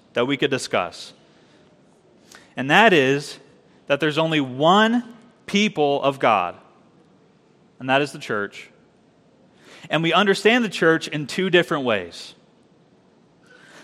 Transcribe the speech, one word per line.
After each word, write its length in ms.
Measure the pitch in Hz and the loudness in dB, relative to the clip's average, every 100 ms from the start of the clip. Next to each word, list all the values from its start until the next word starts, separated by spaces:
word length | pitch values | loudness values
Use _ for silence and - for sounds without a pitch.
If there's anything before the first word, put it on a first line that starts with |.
| _ | _
that 140 | - 123 | -4 -2
we 100 | 139 | -2
could 140 | 190 | -2
discuss. 640 | 123 - 110 87 - - - _ _ _ _ _ _ _ _ _ _ _ - - - | -2 -4 -4 -4 -8 -20 -20 _ _ _ _ _ _ _ _ _ _ _ -20 -18 -12
And 140 | 131 | 2
that 220 | 170 226 | 4 6
is 460 | 175 131 139 147 - - _ _ _ _ | 4 4 0 -4 -18 -20 _ _ _ _
that 100 | 139 | -2
there's 200 | 160 147 | 0 -2
only 220 | 160 156 | 0 0
one 640 | 135 127 156 196 220 240 - - - _ - | -2 0 4 4 4 0 -4 -18 -20 _ -4
people 540 | 202 208 - 147 139 | 0 0 0 -2 0
of 180 | 139 135 | -2 0
God, 340 | 131 104 87 - - _ _ _ _ _ _ _ _ _ _ _ | 2 2 0 -8 -20 _ _ _ _ _ _ _ _ _ _ _
and 100 | 131 | -2
that 100 | 135 | 0
is 100 | 143 | -2
the 80 | 151 | -8
church. 500 | - 110 101 - - _ _ _ _ _ _ _ _ _ - - - | -8 -6 -6 -12 -20 _ _ _ _ _ _ _ _ _ -20 -20 -6
And 120 | 151 | -4
we 100 | 165 | 0
understand 520 | 170 202 190 208 247 | 0 2 2 2 2
the 40 | 220 | 0
church 400 | - 165 160 - | 0 2 2 -2
in 180 | 151 147 | -10 -8
two 240 | - 185 | -6 2
different 340 | 175 170 156 | 2 2 -2
ways. 500 | 127 104 87 - - - _ _ _ _ _ _ _ _ _ _ _ - - - | -2 -2 -4 -16 -20 -20 _ _ _ _ _ _ _ _ _ _ _ -20 -20 -20